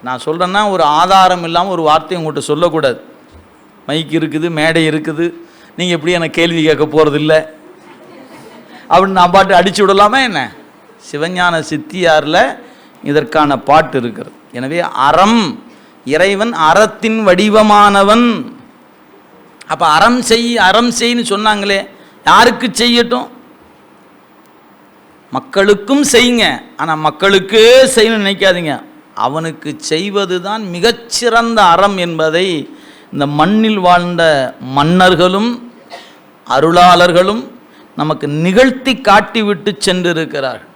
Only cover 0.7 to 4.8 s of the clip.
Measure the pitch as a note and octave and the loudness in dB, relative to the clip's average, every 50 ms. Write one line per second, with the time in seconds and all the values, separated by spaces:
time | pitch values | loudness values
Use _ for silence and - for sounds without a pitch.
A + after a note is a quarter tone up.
0.7 | F#3+ E3+ D#3+ D3 D3 D#3 F3 F#3 F#3+ F#3+ F#3 F#3 F3+ F3+ E3+ E3 E3+ E3+ F3+ G3 | 0 0 0 2 2 2 2 4 4 4 4 4 2 -2 -4 -4 -2 -2 -2 -2
1.7 | F#3 E3 D#3+ D3 D3+ D#3+ D#3 - F#3 F3 D#3+ D#3 C#3+ C#3+ - - D3 D3+ F3 F3 | -4 -2 0 0 0 0 0 -4 -8 -8 -6 -6 -8 -8 -4 -4 -2 -2 0 -2
2.7 | D3+ D#3+ C#3 C3 A#2 - - - - _ _ _ - - _ _ _ _ _ _ | 0 0 -2 -2 -4 -4 -14 -20 -20 _ _ _ -20 -20 _ _ _ _ _ _
3.7 | _ _ _ - C#3+ D#3+ D#3+ C#3 D3+ D#3+ D#3 D#3+ C3+ D#3 D#3 E3+ E3 D#3 D3+ E3 | _ _ _ -6 -6 -6 -6 -4 -4 -4 -4 -4 -6 -6 -6 -4 -4 -2 -2 0
4.7 | E3 E3+ | 2 2